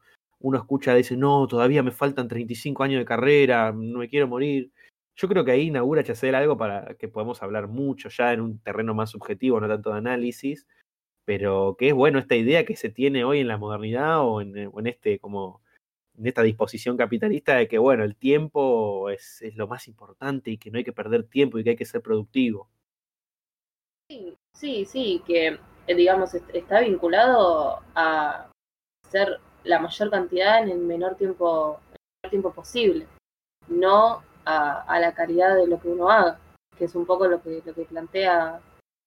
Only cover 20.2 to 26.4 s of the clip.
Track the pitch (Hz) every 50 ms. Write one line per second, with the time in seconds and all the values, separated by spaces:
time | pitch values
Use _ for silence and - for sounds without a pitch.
20.2 | 131 139 139 131 - 113 110 107 - 107 107 120 117 120 - - 104 107 117 117
21.2 | 110 - - 135 143 131 117 110 110 117 117 - 120 - - 117 - 113 110 107
22.2 | 104 _ - 135 127 117 107 98 101 _ _ _ _ _ _ _ _ _ _ _
23.2 | _ _ _ _ _ _ _ _ _ _ _ _ _ _ _ _ _ _ 302 240
24.2 | 185 175 - _ _ _ _ - 294 285 254 208 196 - - 262 247 208 180 170
25.2 | - - 170 165 160 160 156 - - - _ _ - - 175 175 175 185 190 190
26.2 | 185 180 - 175